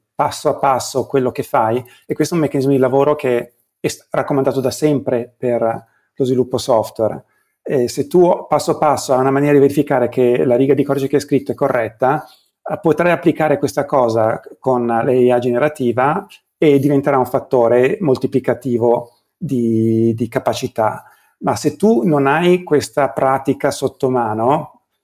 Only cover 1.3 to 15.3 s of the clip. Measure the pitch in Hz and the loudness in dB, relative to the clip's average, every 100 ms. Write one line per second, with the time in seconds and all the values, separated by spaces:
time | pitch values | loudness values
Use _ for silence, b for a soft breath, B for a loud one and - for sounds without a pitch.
1.3 | 120 117 135 110 123 117 b b 151 151 | -4 -4 0 0 -2 -6 b b -4 -2
2.3 | 170 147 143 135 139 131 135 139 147 135 | -2 -2 0 0 2 2 2 2 0 0
3.3 | 120 - _ _ _ - - _ - - | -2 -4 _ _ _ -8 -8 _ -6 -2
4.3 | 143 139 131 127 - 151 139 - 123 117 | -2 0 -2 -4 -2 -2 -2 -2 -4 -6
5.3 | - 127 117 113 113 - _ _ - 131 | -8 -4 -2 -2 -4 -12 _ _ -4 -2
6.3 | 127 123 123 - 113 107 - 107 - _ | 0 -2 -4 0 0 0 -2 -4 -4 _
7.3 | _ _ _ - 147 123 - 139 180 180 | _ _ _ -4 -2 -2 -4 0 4 4
8.3 | - - 151 - 151 156 151 - 127 135 | 2 0 -2 0 0 0 0 0 0 2
9.3 | 139 147 143 139 143 143 131 120 131 123 | 2 4 4 4 2 0 0 0 2 2
10.3 | 123 131 123 135 135 139 139 135 143 139 | 2 2 2 2 2 0 -2 0 -2 0
11.3 | 139 - 120 139 123 110 - 127 147 B | -2 -2 -4 -2 0 -4 -2 0 0 B
12.3 | B B _ - 160 165 151 175 170 175 | B B _ -10 -2 0 2 2 2 0
13.3 | - 156 139 135 - 143 139 120 113 110 | 0 0 0 -2 -4 -2 2 2 2 0
14.3 | 123 - - 131 123 120 117 113 127 123 | -2 -10 -8 -2 -2 0 -2 0 2 4